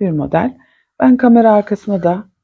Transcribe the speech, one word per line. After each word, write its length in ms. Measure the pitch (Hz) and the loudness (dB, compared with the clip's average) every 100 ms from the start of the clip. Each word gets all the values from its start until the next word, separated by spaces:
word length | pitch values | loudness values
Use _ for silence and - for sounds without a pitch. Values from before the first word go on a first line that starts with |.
bir 100 | 190 | -6
model. 480 | 156 143 160 240 - _ _ _ - | -4 -4 -4 -4 -8 _ _ _ -4
Ben 160 | 262 247 | 0 2
kamera 360 | 247 233 226 | 4 4 4
arkasında 500 | 208 208 202 - 196 | 2 0 -6 -6 -4
da 220 | 170 185 214 _ | -2 -4 -8 _